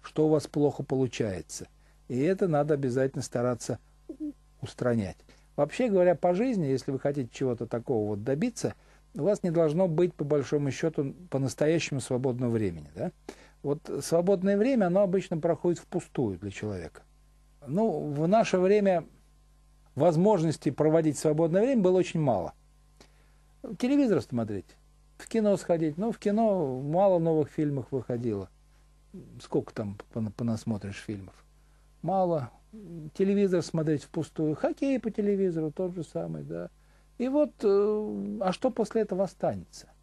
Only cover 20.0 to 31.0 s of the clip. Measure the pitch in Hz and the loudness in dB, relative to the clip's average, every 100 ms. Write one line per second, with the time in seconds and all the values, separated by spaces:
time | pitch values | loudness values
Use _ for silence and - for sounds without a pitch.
20 | 165 160 190 190 160 143 151 - 156 160 | 4 6 4 4 2 0 -2 2 4 4
21 | 156 143 156 151 165 180 233 262 185 185 | 2 2 0 2 2 2 2 4 4 4
22 | 180 170 147 113 147 - _ _ _ _ | 2 0 2 0 -2 -10 _ _ _ _
23 | - _ _ _ _ _ - 196 247 285 | -20 _ _ _ _ _ -14 -4 2 4
24 | 269 175 - 120 110 101 - - _ _ | 4 2 0 -4 -4 -6 -10 -20 _ _
25 | _ _ - 226 214 190 - 170 160 147 | _ _ -4 0 2 0 2 0 0 -2
26 | 220 226 208 208 226 190 143 127 143 165 | -6 -4 -2 2 2 2 0 -4 -2 2
27 | 202 180 165 160 147 - 151 139 113 135 | 4 4 4 2 0 -2 -2 -2 -4 -6
28 | 113 120 120 101 95 _ _ _ _ _ | -4 -4 -2 -4 -6 _ _ _ _ _
29 | _ 185 - 120 - 156 - - 104 98 | _ -20 -18 -20 -4 -4 -4 -8 -8 -10
30 | - 117 110 - 117 110 - 107 98 101 | -12 -8 -6 -4 -4 -4 -4 -6 -6 -12